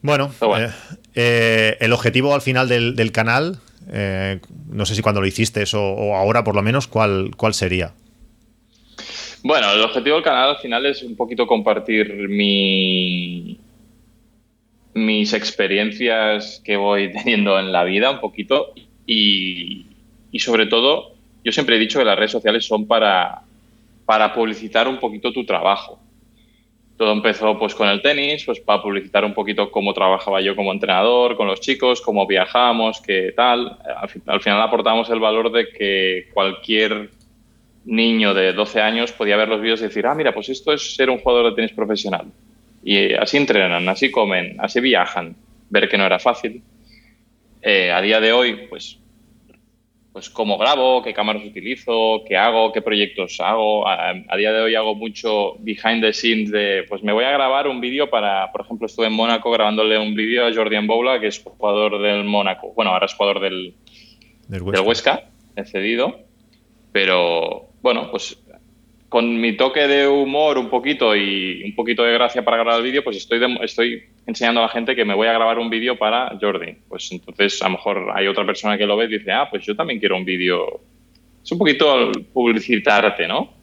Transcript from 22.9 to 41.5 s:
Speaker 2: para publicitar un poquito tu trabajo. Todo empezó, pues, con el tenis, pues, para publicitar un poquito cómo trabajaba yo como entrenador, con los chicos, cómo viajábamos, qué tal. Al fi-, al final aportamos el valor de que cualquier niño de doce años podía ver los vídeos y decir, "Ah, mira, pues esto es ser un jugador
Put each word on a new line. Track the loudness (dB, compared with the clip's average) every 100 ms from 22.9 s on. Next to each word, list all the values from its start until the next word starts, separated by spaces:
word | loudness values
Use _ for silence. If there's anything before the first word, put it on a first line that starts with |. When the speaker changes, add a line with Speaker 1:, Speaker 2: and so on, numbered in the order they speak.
| 2 4 2 0 -4 -18 _ _ _ _ _ 0
Speaker 2:
para | 2 2
publicitar | 2 -2 -4 -4 0 0
un | -2
poquito | -6 -4 -6
tu | -6 -4
trabajo. | 0 2 0 -4 -20 _ _ _ _ _ _ _ _ _ _
Todo | 0
empezó, | 2 0 0 0 0
pues, | -2
con | 0 0
el | 2
tenis, | 0 0 -2 -4 -4
pues, | -8
para | 0 0
publicitar | 0 -6 0 0 0
un |
poquito | -2 -4 -2 -2
cómo | -2 -2
trabajaba | 2 2 2 0 0
yo | 0 -2
como | -2
entrenador, | -2 0 2 4 4 2 2
con | -2
los | -2
chicos, | -4 0 0 0
cómo | 0 0 2
viajábamos, | 2 2 2 2 2 0 -2
qué | -2 -2 -2 0
tal. | 2 2 -2 -10 -10 -8
Al | -10
fi-, | -12 -4
al | -2
final | 0 0
aportamos | 2 2 2 0 0
el | 0
valor | 2 2 0
de | 0 -2
que | -4 -2 0 0 -2 -4
cualquier | -2 -2 -2 -2 0 0 -2 -8 _ _ _ _ _ _ _ -4
niño | 0 2 2 2 2
de | 2
doce | 2 -2 0
años | 0 0 -4
podía | -4 0 2
ver | 2
los | 0
vídeos | 0 -2
y | -2
decir, | -2 -2
"Ah, |
mira, | 0 0
pues | -2 -8
esto | -8 -2
es | -2 -4 -2
ser | 0
un | 0
jugador | 2 4 2